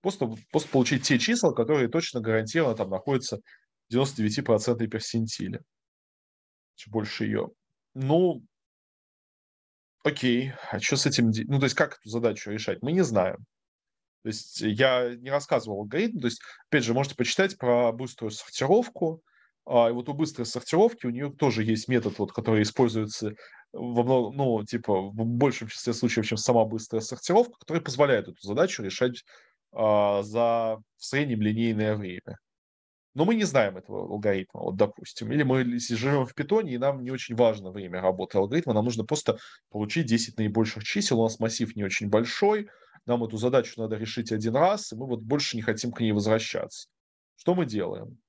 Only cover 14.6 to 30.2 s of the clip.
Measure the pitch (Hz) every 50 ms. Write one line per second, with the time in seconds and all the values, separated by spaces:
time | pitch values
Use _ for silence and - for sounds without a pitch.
14.6 | - 110 104 104 131 131 127 127 123 120 123 120 123 135 139 143 143 - 156 127
15.6 | 104 110 104 98 107 107 117 156 214 233 247 170 123 120 113 - - - - -
16.6 | _ _ - 147 120 113 117 127 139 139 - - 123 - - - 190 190 196 _
17.6 | - 123 120 120 123 117 113 117 131 123 - - 117 107 107 - - - - -
18.6 | 131 135 185 226 247 - - - 180 160 160 165 _ _ _ _ _ _ _ _
19.6 | _ - 131 120 117 117 120 123 123 135 147 143 160 156 - - 120 113 - 127
20.6 | - - - 165 208 233 233 - - 123 117 123 143 143 139 - 151 139 110 110
21.6 | 107 110 110 110 - - 127 120 104 104 95 - 104 - - - 110 - 113 107
22.6 | 107 107 - - 127 117 107 113 107 107 110 - 113 107 107 - - - - -
23.6 | - _ - - - 120 120 120 120 123 131 127 120 104 127 139 139 127 117 110
24.6 | 107 - - 120 117 - 104 95 95 101 104 107 113 113 120 120 139 143 117 -
25.6 | - 113 - - - 123 117 117 - 120 - 117 107 - 117 107 - - 123 117
26.6 | 110 110 110 110 107 - - 110 110 - 127 - - - 175 208 247 240 - _
27.6 | - - 151 165 - - 123 127 147 143 127 107 80 - - _ - 98 104 127
28.6 | 170 185 - - 110 95 95 - 123 127 123 - - _ - - _ _ _ _
29.6 | _ _ - 113 113 107 107 104 104 101 101 101